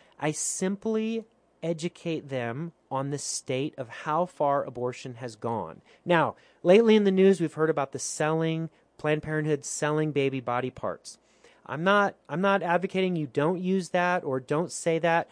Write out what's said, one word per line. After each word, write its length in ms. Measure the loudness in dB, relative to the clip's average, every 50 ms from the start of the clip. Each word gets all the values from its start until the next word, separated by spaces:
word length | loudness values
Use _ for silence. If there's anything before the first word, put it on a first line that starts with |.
| _ _ _ -6
I 120 | -4 -4
simply 920 | -4 -4 -4 -6 -4 -4 -2 -4 -4 -4 -4 -2 -2 -2 -2 -4 -4 -6 -8 -10 _ _ _ _ _ _
educate 680 | -6 -6 -4 -4 -6 -8 -8 -8 -6 -6 -4 -4 -6 -6
them 420 | -6 -4 -4 -4 -4 -6 -8 -10 -12 _ _ -6
on 220 | -4 -4 -2 -4
the 80 | -4 -6
state 560 | -6 -6 -8 -6 -4 -4 -2 -2 -2 -4 -6 -10
of 120 | -12 -12
how 360 | -12 -10 -4 -2 0 0 0
far 380 | -2 -2 0 0 2 2 0 -2
abortion 520 | -4 -6 -4 -4 -4 -4 -6 -10 -14 -12
has 200 | -12 -12 -12 -10
gone. 460 | -6 -4 -4 -2 -4 -4 -6 -10 -16 -20 _ -20 _ 0
Now, 320 | 2 4 4 4 2 -2 -6 _ _ _ _ 4
lately 320 | 6 8 8 8 8 6
in 80 | 6 6
the 80 | 4
news, 280 | 4 6 6 6 6 4
we've 140 | 2 -2 -2
heard 160 | 0 0 0
about 220 | 2 0 -2 -4
the 80 | -6 -8
selling, 720 | -8 -6 -4 -2 0 0 0 0 0 0 -2 -2 -4 -6 -10 _ _ _ _ -6
Planned 240 | -2 0 0 0
Parenthood 440 | -2 -2 -2 -2 0 0 0 -2 -2
selling 480 | -6 -6 -2 -2 0 2 2 0 0 2
baby 260 | 2 0 0 0 -2
body 320 | -4 -2 -2 -2 -2 -4
parts. 480 | -6 -6 -6 -6 -6 -6 -10 -18 -20 -20 _ _ _ _ -20 -20 _ _ -14 -10
I'm 160 | -6 -2 2
not, 320 | 2 4 4 4 2 -2 _ _ -8
I'm 140 | -4 0
not 220 | 2 2 2 2 2
advocating 520 | 0 0 0 0 -2 -2 -2 -2 0 0
you 120 | -2 -4 -4
don't 340 | -2 0 0 0 0 -2
use 280 | 0 0 0 0 0 -2
that 340 | 0 0 2 2 0 0 -2
or 160 | -2 -4 -4
don't 320 | -2 -2 -2 -2 -2 -4
say 260 | -6 -6 -2 0 0 2
that. 320 | 2 2 2 2 0 -2